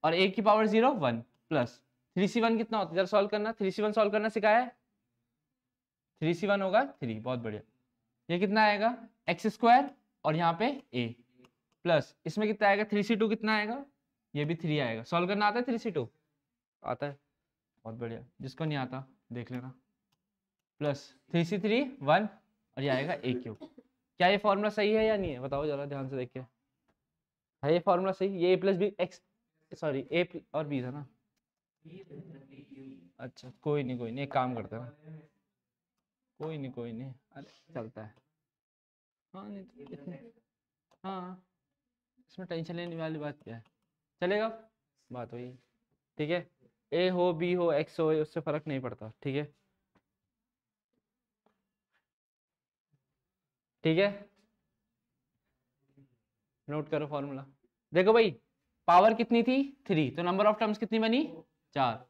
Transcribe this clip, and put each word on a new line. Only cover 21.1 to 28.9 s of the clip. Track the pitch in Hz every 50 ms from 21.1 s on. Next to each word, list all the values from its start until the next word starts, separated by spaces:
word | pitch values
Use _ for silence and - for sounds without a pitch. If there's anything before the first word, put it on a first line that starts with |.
| - _ _ _
थ्री | - 170 170
सी | 170 208 202
थ्री, | 180 214 214 240 285 262 262 - 143
वन | 139 156 185 214 208 - - _ _ _ _ _ _ _
और | - 135
ये | 143
आएगा | 131 127 139 156 180
ए | - - 123 127
क्यूब। | 127 127 117 107 - - - _ - - _ _ _ _ _ _ _
क्या | 180 180
ये | 202 202
फॉर्मूला | 202 208 196 196 208 214
सही | 208 220 208 208 214
है | 220 220
या | 220 220
नहीं | 202 190 170 143
है? | 123
बताओ | 127 135 139 139 151
जरा | 156 143 139 143
ध्यान | 143 143 139 135 131
से | 135
देख | 135 127 123 _
के। | 131 131 - _ _ _ _ _ _ _ _ _ _ _ _ _ _ _ _ _ _ _ _ _ _ -
है | 139 160
ये | 175
फॉर्मूला | 170 - 185 175 190 190 185
सही? | - 190 196 196 180
ये | 165 180 185
ए |
प्लस | 175 170 196 190
बी, | 175 180 208